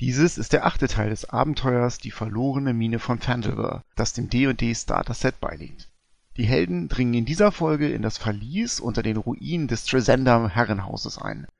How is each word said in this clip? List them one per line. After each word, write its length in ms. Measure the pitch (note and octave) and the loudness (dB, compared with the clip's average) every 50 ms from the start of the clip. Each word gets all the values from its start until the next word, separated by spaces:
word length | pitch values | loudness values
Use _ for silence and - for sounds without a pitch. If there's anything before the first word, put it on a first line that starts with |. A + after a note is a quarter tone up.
Dieses 360 | B2+ B2+ B2 C3+ D#3+ F3 - | -2 0 4 4 4 4 4
ist 160 | - - - - | 2 -2 4 4
der 140 | D3 - | 4 4
achte 220 | - - - C#3+ B2+ | 4 2 2 2 2
Teil 200 | - A2 G#2 G#2+ | 2 2 2 0
des 220 | A2 - - - | -2 -4 -6 -4
Abenteuers 680 | - A#2+ B2+ D3+ C#3+ - - C3 B2 B2 A#2+ B2 B2 | 0 0 0 0 0 0 0 2 2 4 2 2 0
Die 140 | - - B2 | -2 -10 -10
verlorene 640 | - - A2+ G#2+ G#2 A2 B2+ C#3 C3 C#3 C#3 C3+ A#2+ | -8 -6 -6 -4 -4 -2 -2 0 0 0 0 0 0
Mine 240 | A2+ A2+ A2+ A#2 A2+ | 0 0 0 0 -2
von 200 | - - B2 A2+ | -2 -2 -2 -2
Phandelver, 640 | - - B2 A#2+ A2+ G#2+ A2 G#2+ G#2+ - - - - _ - | 0 -2 0 0 0 -2 -2 -2 -2 -4 -4 -6 -10 _ -4
das 160 | - A#2 - - | -2 -2 -2 -2
dem 160 | - - G2 | -4 -4 0
D 180 | G#2+ A#2 C3+ | 2 2 2
und 140 | C3+ B2+ - | 2 2 2
D 140 | - A#2 A2+ | 0 0 0
Starter-Set 680 | - - - - - - - A#2 A2+ - C3 - - | -2 -2 -2 0 0 0 -2 -4 0 0 0 0 0
beiliegt. 480 | - - - D#2 - - - - - - _ _ _ _ _ _ _ - - | -6 -8 -8 -8 -12 -14 -14 -16 -18 -20 _ _ _ _ _ _ _ -14 -6
Die 80 | - G#2+ | -2 0
Helden 460 | G#2+ B2+ D3 F3 F3 F3 F3 E3+ - | 2 4 2 2 2 0 -2 -2 -2
dringen 240 | - - B2+ B2 A#2+ | 0 0 2 2 2
in 100 | A#2+ A2+ | 0 0
dieser 260 | A#2+ D#3 E3+ G#3 G#3 | 0 2 4 4 2
Folge 380 | - - E3+ D#3 D#3 D3 D3+ D3 | 2 2 0 0 0 0 0 -2
in 120 | B2 A2 G#2+ | -2 -2 -2
das 160 | A2 G#2 - | -4 -4 -2
Verlies 600 | - G#2+ G#2 G#2 G#2 A#2+ D3+ G3 A#3 A#3 - - | -2 -4 -4 -4 -6 -6 -4 -4 -4 -4 -4 -4
unter 220 | - A#2+ - A#2+ A2 | -4 -2 -2 0 0
den 140 | A2 A2 | 0 0
Ruinen 520 | G#2+ G#2 - B2 - - - E3 F3 D#3 B2 | -2 -2 -4 -6 -6 -4 -4 -2 -2 -2 -2
des 180 | A#2+ A2 - | -2 -4 -2
Tresender 640 | - - C3 A#2 G2+ A#2 C3 C3 B2+ A#2+ A#2 A#2 G#2+ | 0 0 2 4 6 4 4 6 6 4 4 4 2
Herrenhauses 680 | E2+ A#2+ A#2+ G2+ G#2+ F#2+ G2 F#2+ A2 G#2+ - - - | 2 0 2 2 0 -2 -4 -6 -8 -8 -8 -8 -10
ein. 300 | - - - - - - - - | -10 -8 -8 -8 -8 -10 -14 -18